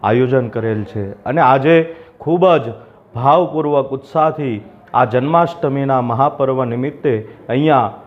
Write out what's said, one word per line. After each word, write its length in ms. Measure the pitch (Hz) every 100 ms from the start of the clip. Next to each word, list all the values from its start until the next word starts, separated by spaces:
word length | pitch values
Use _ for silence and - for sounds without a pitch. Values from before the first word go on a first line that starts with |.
આયોજન 440 | 101 120 127 131 120
કરેલ 360 | 113 113 107
છે. 400 | 104 107 98 101
અને 180 | - 147
આજે 540 | 135 135 139 165 160 - - _
ખૂબ 380 | - 170 185 160
જ 40 | 117 110 - - _ 113
ભાવપૂર્વક 720 | 131 160 175 151 147 143 135
ઉત્સાહથી 720 | 135 - 160 156 151 139 107 - - -
આ 120 | 117 123
જન્માષ્ટમીના 960 | 123 139 170 170 170 151 139 139 131
મહાપર્વ 600 | 120 117 139 147 135 131
નિમિત્તે 640 | 123 117 135 147 151 110 110 - -
અહીંયા 440 | 123 151 139 107 -